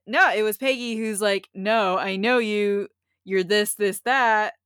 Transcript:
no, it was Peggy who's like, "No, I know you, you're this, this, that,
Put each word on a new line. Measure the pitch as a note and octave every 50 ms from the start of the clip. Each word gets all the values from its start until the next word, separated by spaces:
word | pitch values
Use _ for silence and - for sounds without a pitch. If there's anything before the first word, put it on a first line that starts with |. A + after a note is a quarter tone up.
| _
no, | - A3+ D#4+ F4 C#4+ F3+
it | G#3+ G#3+
was | G#3+ G#3 -
Peggy | C4 C4+ C4+ A#3+ B3 A#3+ A3+
who's | A3 A3+ A3 G#3+ G3 G#3+
like, | G3+ G3 G3 - _ _
"No, | F#3+ F#3+ G#3 A3+ A3+ G3+ F#3 F#3 F#3
I | - G3 F#3+
know | F#3+ G3+ A#3+ B3+ B3
you, | A#3 G#3+ G#3 G#3 G#3 G3+ G3+ G3+ G3+ - - _ _ _ _ _ _
you're | F#3 F#3+ F#3+ F#3
this, | E3+ G#3 G#3 G#3 G#3 -
this, | - G#3 G3+ A3 - -
that, | A#3+ C4 C4+ B3 A3+ A3 G#3+ G#3+ - - _ _